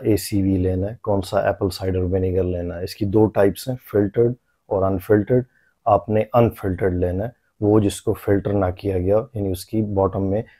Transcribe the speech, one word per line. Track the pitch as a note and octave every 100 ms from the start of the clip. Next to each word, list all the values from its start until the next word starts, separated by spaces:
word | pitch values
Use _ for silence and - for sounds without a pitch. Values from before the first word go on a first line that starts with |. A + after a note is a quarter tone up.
| A2
एसीवी | G2+ - G#2 F#2+ F#2+
लेना | F#2 F#2 G2
है, | A#2
कौन | - G2+
सा | F#2 G2+ G2+
एप्पल | G2 G2+
साइडर | - F#2+ F#2
विनेगर | F2+ F#2+ F#2 F#2
लेना | F2+ F2+ F2 E2+
है। |
इसकी | F#2 - G#2
दो | G#2+ G#2+
टाइप्स | G#2+ G2+ - -
हैं, | B2+ -
फिल्टर्ड | G#2 G2+ A#2 A#2+ B2+ _ _ -
और | G2+
अनफिल्टर्ड। | F#2+ F#2+ - G#2 G2 B2+ B2+ _ _ _ -
आपने | G2+ - G#2+ G#2+ A#2+
अनफिल्टर्ड | A#2 G#2 G2+ F#2 G2 F2+
लेना | F2+ F#2
है, | A2+ - _ -
वो | G#2 G#2+
जिसको | G2+ - -
फिल्टर | G#2 - G2+ G2
ना | G2+ F#2
किया | F#2+ G2+ F#2
गया, | F2+ G#2+
यानी | A#2+ A2 G2
उसकी | F2+ - A2
बॉटम | G#2 G2 F#2+ G2
में | G2 G2+ A#2+ _